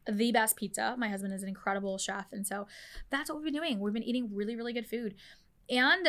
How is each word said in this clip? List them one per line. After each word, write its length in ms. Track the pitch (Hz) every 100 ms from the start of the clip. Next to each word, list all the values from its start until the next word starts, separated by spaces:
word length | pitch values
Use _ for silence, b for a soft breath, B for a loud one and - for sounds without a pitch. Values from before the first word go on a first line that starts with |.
| -
the 260 | 208 233
best 240 | 233 220 -
pizza. 400 | 196 - 220 254
My 100 | 220
husband 240 | 196 196
is 100 | 190
an 60 | 196
incredible 480 | 190 202 196 196 190
chef. 360 | - 196 196
And 140 | 202 196
so 200 | 196 202 B B B -
that's 220 | 277 311
what 60 | 311
we've 140 | 311
been 40 |
doing. 260 | 294 330 208
We've 140 | 208
been 80 | 220
eating 320 | 226 247 233
really, 220 | 202 208 233
really 180 | 233
good 120 | 240 226
food. 280 | 233 220 - B B B _ -
And 360 | 254 277 359